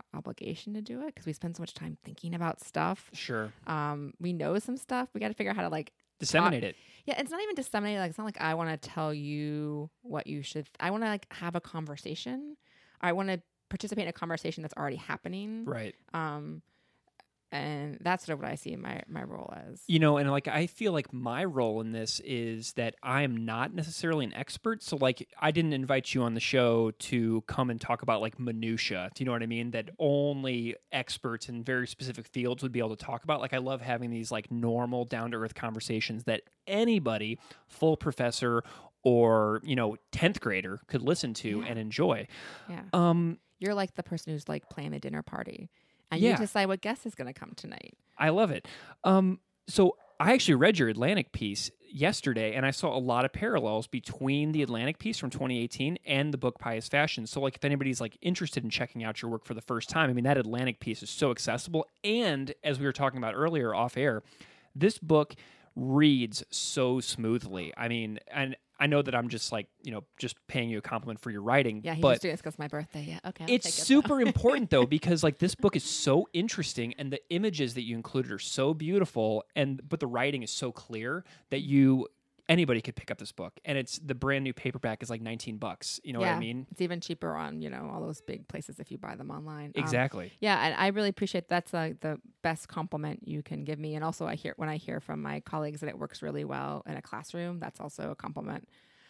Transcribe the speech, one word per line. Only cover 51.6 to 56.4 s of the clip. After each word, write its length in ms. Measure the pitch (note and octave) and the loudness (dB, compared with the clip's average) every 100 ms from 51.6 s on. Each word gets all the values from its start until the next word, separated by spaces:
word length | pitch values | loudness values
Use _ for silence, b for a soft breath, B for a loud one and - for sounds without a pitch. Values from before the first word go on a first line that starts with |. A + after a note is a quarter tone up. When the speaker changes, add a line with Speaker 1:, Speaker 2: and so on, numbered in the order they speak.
| - - - | -6 -10 -12
Speaker 2:
yesterday, 640 | F3 D#3 - C#3+ A2+ A2 | 0 2 2 0 2 2
and 120 | A#2+ C3+ | 2 0
I 60 | |
saw 240 | C3+ D#3+ C3 | 0 0 0
a 20 | |
lot 260 | B2 A#2+ | 2 2
of 80 | C3 | 2
parallels 540 | - A3 G3 A2+ A2 A#2 | 0 0 2 2 0 -2
between 640 | B2+ - - C3+ C#3 D3+ | -6 -8 -4 0 2 2
the 100 | D#3 | 2
Atlantic 340 | C3 A2+ B2+ D#3+ | 0 0 -2 -2
piece 200 | G#3+ G#3+ | -4 -4
from 120 | B2+ | -6
twenty 300 | - C3 B2 | -4 -2 0
eighteen 380 | A#2 - C3+ F3+ | -2 -2 -2 -2
and 300 | - C#3 D3+ | 0 2 2
the 20 | |
book 200 | C#3 | 0